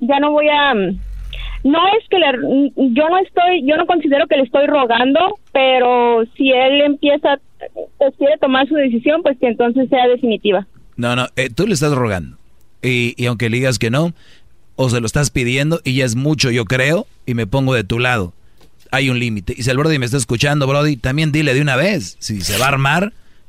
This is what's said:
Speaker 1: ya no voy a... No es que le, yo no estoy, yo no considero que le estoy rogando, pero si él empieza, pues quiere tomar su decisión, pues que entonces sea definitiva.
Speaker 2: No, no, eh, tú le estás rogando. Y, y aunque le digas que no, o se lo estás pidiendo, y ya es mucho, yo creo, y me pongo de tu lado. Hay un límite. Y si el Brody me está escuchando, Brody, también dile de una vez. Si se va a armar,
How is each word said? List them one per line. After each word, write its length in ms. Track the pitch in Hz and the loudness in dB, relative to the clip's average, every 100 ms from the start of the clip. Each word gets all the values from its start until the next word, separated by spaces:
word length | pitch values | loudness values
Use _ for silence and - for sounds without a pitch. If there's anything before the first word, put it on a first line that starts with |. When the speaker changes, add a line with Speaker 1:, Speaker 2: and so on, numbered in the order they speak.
Speaker 1:
ya 180 | 240 277 | -2 0
no 100 | 294 | 2
voy 160 | 302 302 | 2 2
a... 240 | 294 285 | 2 2
No 1120 | 226 180 185 - - - - - - 269 320 381 440 | 0 -2 -4 -10 -12 -12 -12 -10 -4 0 2 2 0
es 100 | - | 0
que 100 | 381 | 2
le, 80 | 294 247 190 269 285 - 262 | 2 0 0 0 0 0 0
yo 140 | 226 311 | 2 2
no 80 | 370 | 2
estoy, 440 | 381 - 359 359 262 | 0 0 2 2 0
yo 80 | 311 | 0
no 80 | |
considero 420 | 349 349 294 277 330 | 2 0 2 0 2
que 100 | 294 | 2
le 80 | |
estoy 220 | 269 277 294 | 2 2 2
rogando, 720 | 294 240 233 262 294 370 415 - | 2 2 2 2 2 2 -2 -4
pero 720 | 269 262 254 247 247 240 233 226 - | 0 2 4 4 2 4 2 0 -2
si 140 | 269 | 2
él 300 | 254 262 285 | 4 4 4
empieza, 580 | 294 285 285 294 302 277 - - - - - - | 2 2 0 0 0 -2 -4 -18 -16 -14 -14 -2
pues 160 | 269 - | -2 2
quiere 220 | 277 311 | 0 2
tomar 280 | 277 262 269 | 2 2 0
su 60 | |
decisión, 460 | 302 269 226 269 320 | 0 0 0 0 0
pues 140 | 320 277 | 0 0
que 100 | 247 | -2
entonces 380 | 220 240 247 254 | 0 0 0 0
sea 180 | 262 247 | 2 2
definitiva. 580 | 247 247 202 202 190 196 - - - | 2 0 -2 0 -2 -4 -14 -18 -6
Speaker 2:
No, 180 | 120 | -2
no, 120 | 123 123 - | -2 -2 -4
eh, 140 | 127 | -4
tú 160 | 113 214 | -2 -2
le 80 | |
estás 180 | 156 151 | 0 0
rogando. 440 | 135 117 92 69 - - - - - | 0 -2 -4 -8 -16 -20 -20 -20 -8
Y, 320 | 123 123 120 - | -4 -2 -2 -2
y 40 | 123 | -4
aunque 240 | 113 117 | -2 -2
le 80 | 120 | -2
digas 200 | 131 110 | -2 -2
que 120 | 117 | -2
no, 240 | 127 170 - - - - - - - | 0 -2 -4 -18 -20 -20 -20 -16 -4
o 120 | 131 | -2
se 120 | 120 | 0
lo 60 | 113 | -2
estás 220 | 147 139 | -2 -2
pidiendo, 500 | 143 120 131 151 165 | -2 -2 0 0 -2
y 100 | 135 131 | -2 -2
ya 100 | 127 | 0
es 100 | 117 | -2
mucho, 340 | 143 151 131 | -2 0 0
yo 140 | 120 | 0
creo, 420 | 107 131 135 170 - - - | 0 0 0 0 -4 -12 -8
y 80 | |
me 120 | 117 104 | -4 -2
pongo 280 | 135 131 | -2 0
de 100 | 123 | 0
tu 140 | 95 117 | -2 -2
lado. 340 | 127 120 87 - - - - - - | -2 -2 -4 -10 -20 -20 -20 -20 -6
Hay 180 | 131 139 | -2 0
un 80 | 123 | 0
límite. 340 | 120 104 90 127 | -2 -4 -8 -6
Y 80 | |
si 60 | 123 | -2
el 60 | 127 | 0
Brody 200 | 160 151 | 0 0
me 60 | |
está 120 | 123 139 | -2 -4
escuchando, 520 | 120 120 147 147 135 | -2 -2 0 0 0
Brody, 280 | 143 151 135 | 0 0 -2
también 360 | 131 143 156 | -4 -2 0
dile 220 | 147 151 | 0 0
de 60 | 131 | 0
una 140 | 147 | 0
vez. 420 | 127 180 190 90 - | 0 0 -2 -6 -12
Si 200 | - 104 | -10 -6
se 160 | 82 101 | -4 -2
va 100 | 131 | -2
a 20 | |
armar, 440 | 135 139 165 208 - - - | 0 0 0 -2 -8 -20 -20